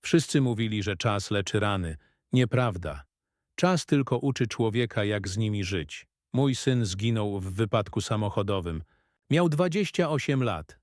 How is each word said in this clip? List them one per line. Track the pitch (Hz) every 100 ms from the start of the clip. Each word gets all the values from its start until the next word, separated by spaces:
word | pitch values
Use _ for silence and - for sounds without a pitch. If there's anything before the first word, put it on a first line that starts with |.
Wszyscy | - 165 - 147
mówili, | 131 113 113 107
że | 98 95
czas | 117 101 -
leczy | 104 98 107
rany. | 104 98 87 82 _ _ _
Nieprawda. | 127 123 123 123 90 85 71 - _ _ _ _ -
Czas | 180 180 -
tylko | 143 131 123
uczy | 139 127 113
człowieka, | - 113 110 117 - 104
jak | 104 98
z | 98
nimi | 110 104
żyć. | 92 95 76 - - _ _
Mój | 123 139 123
syn | - 127 107
zginął | 95 113 113 104 101
w | 92
wypadku | 92 110 113 101 -
samochodowym. | - 107 107 107 98 98 85 80 - _ _ _ _
Miał | - 175
dwadzieścia | 147 180 180 190 - 165
osiem | 151 - 135
lat, | 123 85 78 -